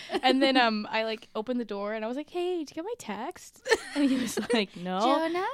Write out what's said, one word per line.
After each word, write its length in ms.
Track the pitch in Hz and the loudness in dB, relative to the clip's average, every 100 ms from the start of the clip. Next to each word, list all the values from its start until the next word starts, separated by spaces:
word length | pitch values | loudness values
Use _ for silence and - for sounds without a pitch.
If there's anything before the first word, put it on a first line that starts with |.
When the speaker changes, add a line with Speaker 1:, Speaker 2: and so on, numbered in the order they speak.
| - 349 | -8 0
Speaker 1:
And 180 | 262 262 | 2 4
then, 160 | 269 262 | 4 6
um, 300 | 240 214 208 | 4 2 -2
I, 140 | 220 | -2
like, 260 | 226 220 - 220 | -2 -4 -6 -6
opened 240 | 214 247 | -2 -4
the 60 | 233 | -4
door, 280 | 202 202 | -4 -4
and 100 | 220 | -4
I 40 | 214 | -4
was 100 | 254 | -6
like, 120 | 302 | -6
"Hey, 280 | 359 359 359 | -4 -2 -2
did 120 | 285 | -6
you 40 | - | -8
get 80 | |
my 100 | 359 466 | -8 -8
text?" 640 | - 202 262 - - - - 453 - 285 | -8 -8 -8 -10 -16 -12 0 0 0 0
And 140 | 285 | 2
he 80 | 262 | 2
was 220 | 214 - 214 | 0 -4 0
Speaker 2:
<laughs> 80 | |
Speaker 1:
like, 220 | 233 196 - | 0 0 -4
"No." 240 | 180 185 | -4 0
Speaker 2:
"Jonah?" 460 | 233 320 320 349 403 | 4 4 2 0 -2